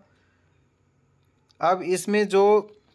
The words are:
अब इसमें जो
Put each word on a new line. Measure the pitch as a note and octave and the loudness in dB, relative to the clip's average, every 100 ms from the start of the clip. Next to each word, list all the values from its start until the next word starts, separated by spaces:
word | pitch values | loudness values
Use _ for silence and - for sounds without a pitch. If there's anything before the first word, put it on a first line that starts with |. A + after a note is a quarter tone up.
| _ _ _ _ _ _ _ _ _ _ _ _ _ _ _ - | _ _ _ _ _ _ _ _ _ _ _ _ _ _ _ -6
अब | D#3+ F#3 | -4 -2
इसमें | E3 F3+ G#3 G#3 G3+ | -4 -6 -2 -2 0
जो | G3 G3+ G#3 G#3 _ _ | 2 4 2 0 _ _